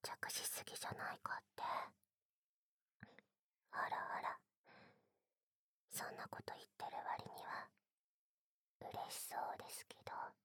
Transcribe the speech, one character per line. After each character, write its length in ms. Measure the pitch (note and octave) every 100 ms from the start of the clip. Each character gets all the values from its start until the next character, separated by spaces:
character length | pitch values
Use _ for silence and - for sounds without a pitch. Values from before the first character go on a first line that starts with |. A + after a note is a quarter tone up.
着 300 | - - -
し 160 | - -
す 180 | - -
ぎ 100 | -
じ 120 | -
ゃ 40 |
な 200 | - -
い 60 | -
か 140 | - -
っ 80 | - -
て。 80 | - - - - _ _ _ _ _ _ _ _ _ _ - - - _ _ _ _
あ 40 | -
ら 60 | - - - -
あ 40 |
ら。 180 | - - _ _ - - - - _ _ _ _ _ _ _ _ -
そ 120 | - -
ん 60 | -
な 100 | -
こ 140 | -
と 120 | - -
言 80 |
っ 40 | - -
て 100 | -
る 120 | - -
割 180 | -
に 200 | - - -
は、 240 | - - - _ _ _ _ _ _ _ _ _ -
嬉 300 | - - -
し 80 | - -
そ 60 | -
う 220 | - -
で 100 | -
す 160 | - -
け 80 | -
ど。 80 | - - - -